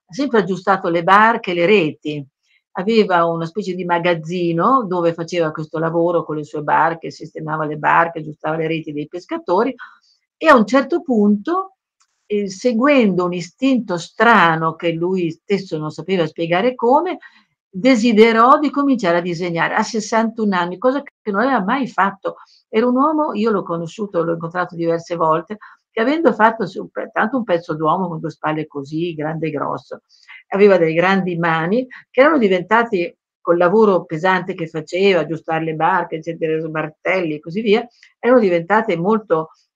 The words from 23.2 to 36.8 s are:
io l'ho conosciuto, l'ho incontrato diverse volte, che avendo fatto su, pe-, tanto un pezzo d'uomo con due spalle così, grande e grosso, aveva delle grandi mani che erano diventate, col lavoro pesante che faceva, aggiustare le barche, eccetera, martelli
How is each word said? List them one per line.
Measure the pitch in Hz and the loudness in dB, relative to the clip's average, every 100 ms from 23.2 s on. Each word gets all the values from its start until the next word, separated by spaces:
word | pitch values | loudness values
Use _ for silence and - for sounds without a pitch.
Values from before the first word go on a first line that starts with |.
| 302 | -2
io | 208 226 | -2 0
l'ho | 202 | -2
conosciuto, | - 170 170 - 202 185 | -2 -6 -8 -10 -6 -4
l'ho | 165 | -2
incontrato | 170 165 175 180 | -4 -6 -6 -6
diverse | 170 165 165 165 170 | -4 -2 -4 -4 -2
volte, | 160 160 170 214 - - _ | 0 0 -4 -14 -16 -20 _
che | - | -4
avendo | 233 311 320 | 0 2 2
fatto | 208 220 226 208 | 4 2 2 -4
su, | - 185 | -8 -12
pe-, | - - | -10 -8
tanto | 165 220 269 | -4 -2 -2
un | |
pezzo | 220 175 170 | 0 -2 -2
d'uomo | 156 156 175 180 | -4 0 0 -2
con | 160 | -6
due | 160 | -10
spalle | - 151 156 151 | -8 -6 -4 -6
così, | 143 139 156 175 | -10 -8 -6 -6
grande | 160 151 165 156 | -6 -6 -6 -6
e | |
grosso, | 143 143 147 - - _ _ - - _ | -6 -6 -8 -12 -20 _ _ -20 -20 _
aveva | 190 202 185 | 4 6 6
delle | 160 | 4
grandi | 160 175 196 180 170 | 2 2 2 0 -2
mani | 165 160 165 226 254 - - | -2 0 0 -2 -4 -10 -4
che | - | 2
erano | 285 311 | 4 4
diventate, | 208 185 175 226 233 190 170 - _ _ | 2 0 2 0 2 -2 -4 -8 _ _
col | - 175 | 0 2
lavoro | 175 208 214 180 | 4 4 4 2
pesante | - 160 185 185 175 | 0 -2 0 0 -2
che | 180 160 | -6 -8
faceva, | 160 151 175 202 180 | -8 -6 0 2 2
aggiustare | 151 160 - 160 | 0 -6 -4 -4
le | 160 | -4
barche, | 156 160 185 175 165 | -2 0 0 -2 -8
eccetera, | 165 165 160 160 160 | -10 -6 -2 -2 -4
martelli | 156 | -6